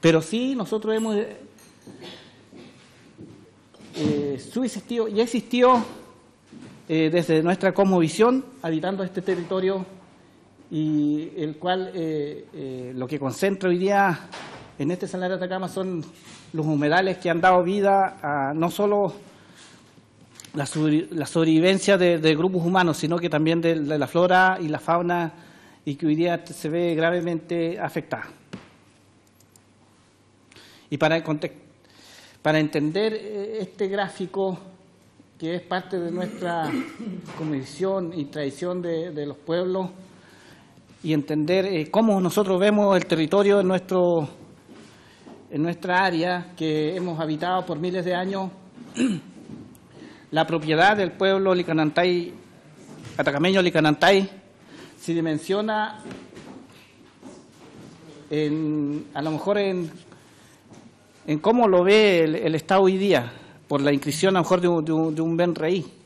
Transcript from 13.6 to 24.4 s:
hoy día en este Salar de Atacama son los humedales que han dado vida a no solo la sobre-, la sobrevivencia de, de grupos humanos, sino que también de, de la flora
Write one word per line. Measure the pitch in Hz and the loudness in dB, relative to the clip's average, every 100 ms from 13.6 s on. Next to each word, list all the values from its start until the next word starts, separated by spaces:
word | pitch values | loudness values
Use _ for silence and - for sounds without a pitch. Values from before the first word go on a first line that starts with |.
| 185 | 0
hoy | 180 | 0
día | 185 202 196 160 - - - - - - | 2 4 4 0 -8 -16 -16 -18 -20 -6
en | 147 | -4
este | 180 190 | -4 -6
Salar | 185 185 | -6 -4
de | 185 | -4
Atacama | 180 185 185 | -4 -6 -6
son | 190 190 175 147 - - - - | -6 -4 -6 -8 -16 -20 -20 -10
los | 160 156 | -4 0
humedales | 151 147 170 190 180 | 2 4 2 2 -2
que | 175 | -2
han | 165 | 2
dado | 180 185 | 6 6
vida | 175 202 196 196 190 - | 4 2 4 4 2 -2
a | 151 143 135 | -4 -2 -2
no | 151 170 | -2 -2
solo | 175 208 208 196 - - - - - - - - - _ _ - - - | 0 0 2 0 -4 -18 -20 -20 -20 -20 -20 -20 -20 _ _ -20 -20 -12
la | 151 139 | -8 -6
sobre-, | 156 156 156 180 | -2 0 0 -2
la | 170 139 | -6 -2
sobrevivencia | 170 160 160 175 190 196 196 | 0 4 4 4 4 4 4
de, | 180 170 | 4 4
de | 156 | 2
grupos | 156 180 185 | 2 2 0
humanos, | 165 185 175 143 | 2 2 2 2
sino | 151 170 | -2 -2
que | 170 | 0
también | 156 156 170 | 0 2 2
de, | 165 165 | 2 0
de | 147 151 | 0 -2
la | 135 | 0
flora | 170 180 185 | 2 4 6